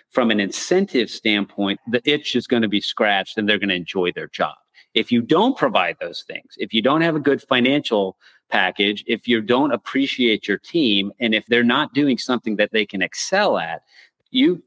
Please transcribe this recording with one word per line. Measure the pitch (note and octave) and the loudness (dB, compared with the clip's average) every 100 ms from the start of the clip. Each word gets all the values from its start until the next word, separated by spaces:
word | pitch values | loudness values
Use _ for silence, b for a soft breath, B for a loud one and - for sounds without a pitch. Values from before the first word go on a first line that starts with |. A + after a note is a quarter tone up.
| B | B
from | - A#2 | 0 2
an | G#2+ | 2
incentive | G2 - - F3+ G3 C3 G#2 | 0 -4 0 0 2 0 -2
standpoint, | - A2+ G#2 G2+ - G2 G2 - | -2 0 0 -2 -4 -4 -4 -2
the | A#2+ - | -2 0
itch | D3 - B2 | -2 0 -4
is | - | 0
gonna | A#2+ A2 | 0 2
be | G2+ | -2
scratched | - - G#2+ G2 F#2 - | -4 -2 0 0 -2 -4
and | G#2 | 0
they're | G#2 | 0
gonna | G2+ | 0
enjoy | F2+ E2 F#2+ F2+ | -2 -4 -2 -2
their | E2 D#2 | -2 -10
job. | - D#2+ D#2 _ b b | -4 -6 -6 _ b b
If | A2+ G#2 | -2 0
you | A#2+ | 0
don't | A#2 D#3 A#3+ C4 | 2 2 4 2
provide | C#3 G2+ F2 E2 | 0 2 0 -4
those | F2 - | -10 -10
things, | - - - - | -14 -16 -16 -10
if | G#2 | -4
you | A2 | 0
don't | A2+ D#3 | 2 2
have | E3 D#3 | 0 0
a | |
good | C#3 C3+ | 0 0
financial | - B2+ B2 C#3+ - G#2+ F#2+ - b b _ | 0 2 4 2 0 0 0 -4 b b _
package, | A2 F#2 F2+ G2+ G2+ - | 0 0 0 -2 -2 -4
if | A2+ - | -4 0
you | A#2 | -2
don't | G#2 A#2+ D3 | 2 2 2
appreciate | A#2 - C3+ C3+ - A#2+ G#2 - | -2 -2 -2 -2 0 0 0 -2
your | F#2+ | -4
team, | - E3+ B2+ G2+ G2 - | -2 0 2 2 -2 -2
and | A#2 A2 | 0 0
if | G#2+ | 2
they're | A#2+ A#2+ | 2 4
not | C3 D3+ | 2 0
doing | C#3 C#3+ A#2 | 0 0 0
something | - B2 A#2 G2+ | -2 -4 -2 -2
that | G#2 | 0
they | A2 G#2 | 0 -2
can | G2 | -4
excel | F2+ - - F#3+ G3 G2+ | -6 -6 -2 0 0 0
at, | E2 D#2+ - b b _ _ | -4 -10 -14 b b _ _
you | C3 D3 F3 | 2 2 2